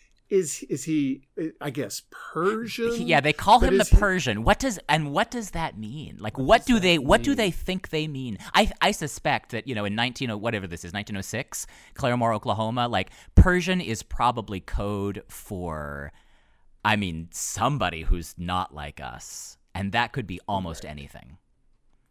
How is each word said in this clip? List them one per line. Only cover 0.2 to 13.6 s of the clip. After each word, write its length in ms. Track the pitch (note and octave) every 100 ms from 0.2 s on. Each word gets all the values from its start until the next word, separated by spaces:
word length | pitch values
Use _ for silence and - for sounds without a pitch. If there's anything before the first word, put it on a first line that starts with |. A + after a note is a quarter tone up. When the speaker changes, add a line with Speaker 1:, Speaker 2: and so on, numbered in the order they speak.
| _
Speaker 1:
is, 320 | G3 D#3+ - -
is 140 | D#3+
he, 380 | - D#3 C#3 C#3 - - D#3+ -
I 100 | D3
guess, 320 | C#3+ A2 - -
Persian? 960 | - - D#3 F3+ A3 A#3 - A#3 A#3 A#3
Speaker 2:
Yeah, 140 | D#3
they 120 | C#3
call 260 | - - A3+
Speaker 1:
But 80 | B3
Speaker 2:
him 60 | B3+
the 60 |
Speaker 1:
is 60 | G3+
he 60 | G#3+
Speaker 2:
Persian. 480 | G#3 F#3 C3 G#2
What 140 | A#2+ G#3
does, 180 | C4+ F#3+ -
and 240 | D3+ D3+
what 180 | D3 A3+
does 200 | B3 G#3+
that 260 | E3+ D#3+ G2
mean? 400 | G#2+ C#3+ G2+ -
Like, 200 | G#2+ -
Speaker 1:
What 80 | C3
Speaker 2:
what 120 | A3
Speaker 1:
does 80 | -
Speaker 2:
do 80 |
Speaker 1:
that 60 | A#3
Speaker 3:
that 60 | F3+
Speaker 2:
they, 120 | E3+
what 240 | C#3 G#3
do 80 | A#3+
Speaker 1:
mean? 40 | C4+
Speaker 2:
they 140 | G#3
think 400 | - - F#3+ -
they 180 | D#3 D#3
mean? 300 | C#3 B2+ G2 -
I, 160 | - G#3+ -
I 120 | F3
suspect 580 | G#3 D3+ - D#3 A#2+ -
that, 180 | A#2 A#2+
you 60 |
know, 100 | A2+
in 100 | G#2
nineteen 360 | G#2+ B2 B2 C3
oh, 60 | G#2
whatever 280 | G#2+ A2 F#2
this 180 | E2+
is, 80 | F2
nineteen 220 | G2+ G#2 G2+
oh 40 |
six, 440 | G2 A2 C#3 - - - -
Claremore, 400 | - C3 B2 A#2
Oklahoma, 540 | A2 B2 G#2 A2 B2 A#2+
like, 220 | G#2 F#2+ - -
Persian 460 | - F#3 F3+